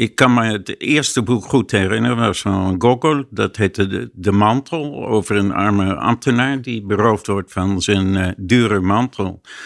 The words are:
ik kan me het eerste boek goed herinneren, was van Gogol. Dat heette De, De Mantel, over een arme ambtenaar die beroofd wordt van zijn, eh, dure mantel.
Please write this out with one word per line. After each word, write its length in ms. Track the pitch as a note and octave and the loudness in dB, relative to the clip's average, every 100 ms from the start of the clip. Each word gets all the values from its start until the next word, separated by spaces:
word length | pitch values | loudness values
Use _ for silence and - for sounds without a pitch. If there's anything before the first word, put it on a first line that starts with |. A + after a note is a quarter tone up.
ik 120 | A2 - | -2 2
kan 180 | C3 | 4
me 180 | A#2+ A2+ | 4 2
het 300 | G#2 F#2 - | -2 -6 -8
eerste 420 | G2+ D3 C3 C3 | -2 -2 0 -2
boek 220 | A2+ A#2+ - | 0 -2 0
goed 260 | C3+ - | 0 2
herinneren, 460 | G#2 F#2+ A2 A#2 A#2 | 0 0 0 0 0
was 240 | A2 F2+ | 0 -2
van 340 | G#2 F#2+ F#2 F2+ | -2 0 0 2
Gogol. 460 | A#2 B2+ D#3+ D3 B2+ | 2 4 2 0 -4
Dat 280 | G#2 G2+ - | -2 -2 0
heette 300 | G2 - G2 | 0 0 -2
De, 220 | G2 A#2 | -4 -8
De 180 | F2+ G2 | -6 0
Mantel, 760 | G2+ G#2+ B2+ C#3 E3 D3 C#3+ - | 2 4 2 -2 -6 -6 -8 -2
over 280 | A2 - G2+ | 0 0 0
een 160 | G2 | 0
arme 440 | - G#2 G2+ F#2+ F2+ | 0 2 2 0 0
ambtenaar 640 | D#2+ A#2 C#3 A#2+ C3 C3+ | -2 0 0 0 0 -4
die 240 | B2 A2+ G2 | -6 -8 -2
beroofd 420 | G#2 A2+ G#2+ - | 2 2 2 -2
wordt 240 | G2 F2+ | -4 -4
van 300 | F#2+ F#2+ G2 | -4 -2 0
zijn, 340 | F#2+ G2 F#2+ F#2+ | 0 0 2 0
eh, 160 | F#2 F#2+ | -2 -4
dure 420 | F#2 B2 A2 G2+ | 0 2 2 0
mantel. 640 | F#2 G#2+ B2 - G2 E2+ - - | 0 0 -2 -4 -8 -8 -18 -20